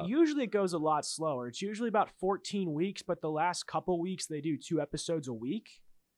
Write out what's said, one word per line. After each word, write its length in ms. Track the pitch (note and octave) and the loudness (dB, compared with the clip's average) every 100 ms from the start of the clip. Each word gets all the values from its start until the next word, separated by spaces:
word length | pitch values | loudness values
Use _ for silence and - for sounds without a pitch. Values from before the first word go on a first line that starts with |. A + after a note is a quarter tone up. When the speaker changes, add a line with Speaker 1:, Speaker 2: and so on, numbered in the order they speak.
Speaker 1:
up. 40 | E3 | 4
Speaker 2:
usually 360 | C4+ E4 D4 A#3+ | 4 4 4 0
it 60 | |
goes 200 | G#3 F#3+ | 2 2
a 60 | E3+ | 2
lot 280 | D#3 D3+ - | 2 2 0
slower. 420 | - D#3 C3 B2 | -2 -2 -2 -4
It's 120 | A#2 | -6
usually 280 | G3 G#3+ A#3 | -6 -2 2
about 220 | G#3+ F#3 | 2 2
fourteen 600 | - F#3 G3 - G3+ F3+ | 0 0 0 -2 -2 0
weeks, 280 | D3 F#3+ G3 | 0 -2 -2
but 180 | - F3 | -4 -4
the 120 | D#3+ | -2
last 320 | D#3 F3 E3+ - | 0 0 0 -4
couple 320 | E3 D#3 F3 | -4 0 0
weeks 260 | F3 F3+ - | 0 -4 -6
they 140 | D3+ | -4
do 160 | D3 C#3+ | -2 -2
two 240 | - D#3+ | 0 0
episodes 480 | D3 D#3 - E3 C3 | 0 -4 -2 -2 -2
a 60 | |
week. 480 | A2+ A#2+ G#3 - - - - _ | -6 -4 -4 -8 -18 -20 -20 _